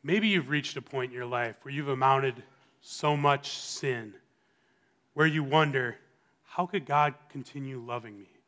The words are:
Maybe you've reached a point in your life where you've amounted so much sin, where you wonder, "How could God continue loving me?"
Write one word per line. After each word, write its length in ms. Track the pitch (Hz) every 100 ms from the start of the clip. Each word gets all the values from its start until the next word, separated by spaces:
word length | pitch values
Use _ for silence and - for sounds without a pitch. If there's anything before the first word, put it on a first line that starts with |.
Maybe 260 | 139 202 214
you've 200 | 190 131
reached 280 | 147 139 -
a 60 |
point 280 | 117 135 127
in 60 | 123
your 100 | 123
life 300 | 123 117 107
where 120 | 139
you've 140 | 143 143
amounted 540 | 131 131 135 135 123 - _ _ _
so 360 | - - 151 147
much 340 | 143 139 143
sin, 640 | - - - 143 120 110 - _ _ _ _ _ _ _ _ _
where 120 | 147 156
you 160 | 156
wonder, 560 | 139 151 151 135 123 113 _ _ _ _
"How 220 | _ - 180
could 200 | 196 135
God 280 | 143 147 139 _
continue 500 | 143 123 143 135 131
loving 400 | 117 120 113 101
me?" 100 | 98 _